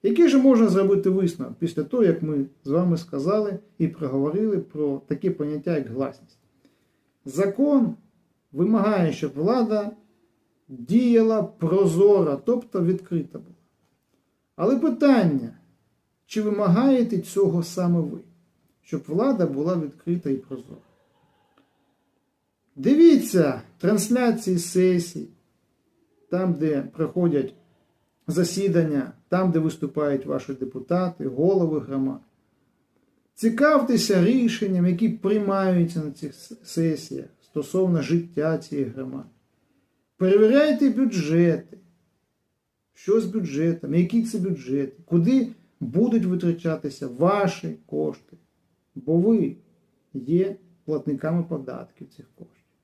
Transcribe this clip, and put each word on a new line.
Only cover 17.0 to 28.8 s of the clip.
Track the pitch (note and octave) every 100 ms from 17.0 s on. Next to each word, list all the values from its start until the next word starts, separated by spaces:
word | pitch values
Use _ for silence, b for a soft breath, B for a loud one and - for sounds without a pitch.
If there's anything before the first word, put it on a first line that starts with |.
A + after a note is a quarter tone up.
| A#3 F#3+
цього | - G3 F#3+ E3+
саме | E3 - F3 E3+
ви, | D3 - - _ _ _ _ _
щоб | _ D3+ -
влада | D#3+ C4 A3+ E3
була | C3+ D#3 F3+
відкрита | D3 - - F3 C#3+
і | C3+
прозора? | - C3 B2+ D#3+ _ _ _ _ _ _ _ _ _ _ _ _ _ _ _ _ _ _ _ -
Дивіться | C3+ D4+ E4+ C#4 - F#3 D3 A#2+ - _
трансляції | F3+ G#3+ - A#3+ A#3+ A3 - F3
сесій, | - F#3 F#3 F3+ E3+ D#3+ D3 _ _ _ _ _ _ _ _ _ _
там, | F3+ F#3
де | C#3+ D#3 C#3+
проходять | - - D#3 - F3 C#3+ C3+ - _ _ _ _ _ _ -
засідання, | D#3 F3 F#3 G3 E3+